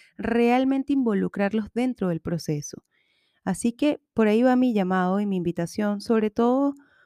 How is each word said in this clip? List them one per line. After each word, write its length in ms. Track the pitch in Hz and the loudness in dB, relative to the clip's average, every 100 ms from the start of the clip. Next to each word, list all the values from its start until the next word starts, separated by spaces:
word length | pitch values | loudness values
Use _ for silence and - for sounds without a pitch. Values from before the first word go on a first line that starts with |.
| - - | -20 -8
realmente 760 | 208 233 233 247 262 269 262 | -2 2 4 4 2 0 0
involucrarlos 720 | 277 233 196 185 - 202 220 208 | 0 2 0 0 -2 -2 -2 -4
dentro 380 | 226 254 240 185 | -4 -4 -2 -2
del 120 | 160 | -2
proceso? 600 | - 165 - 147 - - - _ _ _ _ _ | -4 -6 -4 -6 -6 -16 -20 _ _ _ _ _
Así 300 | - 185 240 | -6 -4 -4
que 260 | 233 294 - _ - | -2 -2 -2 _ 0
por 120 | 220 | 2
ahí 140 | 220 | 4
va 140 | 254 254 | 4 4
mi 180 | 254 | 2
llamado 460 | 208 185 185 180 196 | 2 0 0 0 0
y 80 | 208 | 0
mi 80 | 185 | -2
invitación, 680 | 175 170 170 - 208 202 | -2 -4 -6 -4 -4 -2
sobre 300 | - 220 214 | 0 0 0
todo 420 | 226 233 254 285 277 - _ | 0 2 2 0 -4 -12 _